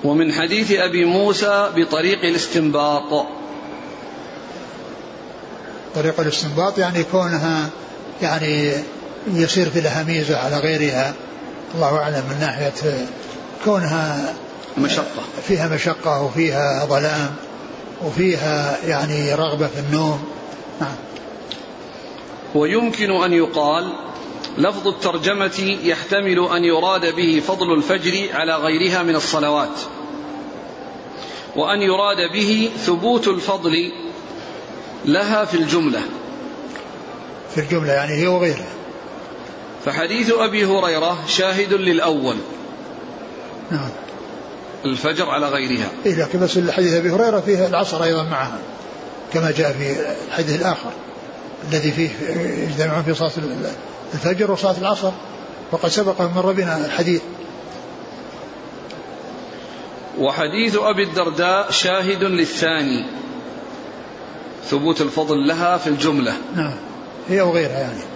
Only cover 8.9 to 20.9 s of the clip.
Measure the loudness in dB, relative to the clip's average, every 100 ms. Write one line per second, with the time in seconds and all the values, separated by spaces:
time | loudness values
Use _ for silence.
8.9 | -10 -12 -10 -2 2 4 4 4 4 2
9.9 | 0 0 0 2 2 2 2 2 2 2
10.9 | 2 0 -2 -10 -12 -12 -12 -8 2 4
11.9 | 4 2 0 -2 -2 -2 0 -2 0 0
12.9 | 0 -4 -8 -12 -12 -12 -4 2 2 2
13.9 | 0 0 -2 -4 -6 -12 -14 -8 -2 0
14.9 | 2 -2 -4 -8 -10 0 0 2 0 0
15.9 | 0 0 2 2 2 2 4 2 2 2
16.9 | 2 2 0 -2 -4 -12 -14 -14 -14 -14
17.9 | -6 -4 2 2 4 2 2 0 0 0
18.9 | 0 0 0 2 2 2 2 0 0 0
19.9 | 2 2 0 -4 -10 -12 -14 -14 -6 -6